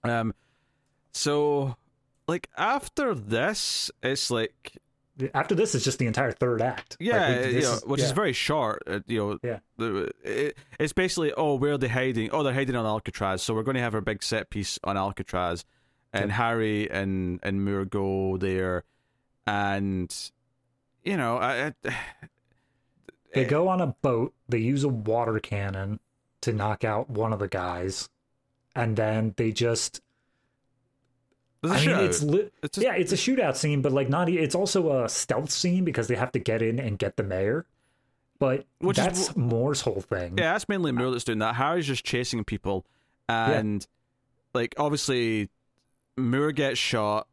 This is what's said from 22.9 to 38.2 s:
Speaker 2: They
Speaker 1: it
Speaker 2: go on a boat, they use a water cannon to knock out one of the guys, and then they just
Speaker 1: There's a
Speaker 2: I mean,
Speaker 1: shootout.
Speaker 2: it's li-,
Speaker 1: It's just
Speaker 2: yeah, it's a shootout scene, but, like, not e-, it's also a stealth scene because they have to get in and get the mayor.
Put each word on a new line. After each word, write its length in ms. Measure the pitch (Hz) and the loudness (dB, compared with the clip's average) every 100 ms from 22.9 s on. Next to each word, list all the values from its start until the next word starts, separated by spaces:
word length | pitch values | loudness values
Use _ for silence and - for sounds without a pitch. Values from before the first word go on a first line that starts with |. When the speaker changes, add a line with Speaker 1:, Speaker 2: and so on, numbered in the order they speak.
| _ - - _ | _ -20 -20 _
Speaker 2:
They 80 | - | 0
Speaker 1:
it 60 | 127 | 2
Speaker 2:
go 180 | 147 185 | 4 4
on 140 | 185 | 2
a 60 | 170 | 0
boat, 440 | - 143 120 135 _ _ | 0 0 2 0 _ _
they 80 | 120 | 0
use 280 | 113 139 | 2 2
a 40 | 143 | 2
water 500 | 120 107 113 113 110 | 0 0 2 2 0
cannon 640 | - 104 98 98 98 104 _ _ _ _ | -2 -4 -4 -4 -4 -6 _ _ _ _
to 120 | - | -2
knock 280 | 110 104 104 | 0 0 0
out 280 | 110 107 127 | 0 0 -2
one 240 | 113 113 | -2 0
of 60 | 107 | 0
the 60 | 98 | -2
guys, 600 | 98 90 87 92 92 - _ _ _ _ _ _ | -2 -4 -4 -4 -6 -10 _ _ _ _ _ _
and 220 | - 117 107 | -2 0 0
then 380 | 107 110 110 101 | 0 2 0 0
they 160 | 113 | -2
just 480 | 104 120 117 - - _ _ _ _ _ _ _ _ _ _ _ _ _ _ _ _ | 2 0 0 -2 -8 _ _ _ _ _ _ _ _ _ _ _ _ _ _ _ _
Speaker 1:
There's 120 | 160 | 0
a 20 | 175 | 4
Speaker 2:
I 40 | |
mean, 80 | 156 - | 4 4
Speaker 1:
shootout. 100 | - | 2
Speaker 2:
it's 140 | - | 2
li-, 280 | 147 165 208 _ | 2 2 2 _
Speaker 1:
It's 120 | - - | -8 0
just 100 | 240 | 0
Speaker 2:
yeah, 80 | |
it's 180 | 185 180 | 2 0
a 40 | 196 | 2
shootout 400 | - 262 185 131 | 2 2 2 2
scene, 260 | 151 143 | 2 2
but, 100 | 135 | 2
like, 160 | 135 131 | 2 2
not 200 | 147 175 | 2 2
e-, 100 | 175 | 2
it's 160 | 151 | 2
also 480 | 170 196 196 160 135 | 2 2 2 2 2
a 40 | 113 | 0
stealth 420 | - - 113 151 | -2 0 -2 0
scene 340 | - 180 180 | -2 2 2
because 240 | 180 127 110 | 2 0 0
they 60 | 120 | 0
have 160 | 127 | 0
to 60 | 127 | -2
get 240 | 120 113 | 0 0
in 160 | 113 117 | 2 0
and 200 | 131 101 | -2 -2
get 180 | 101 - | -2 -2
the 60 | |
mayor. 440 | 101 92 98 139 - _ _ _ _ _ | -4 0 0 -2 -4 _ _ _ _ _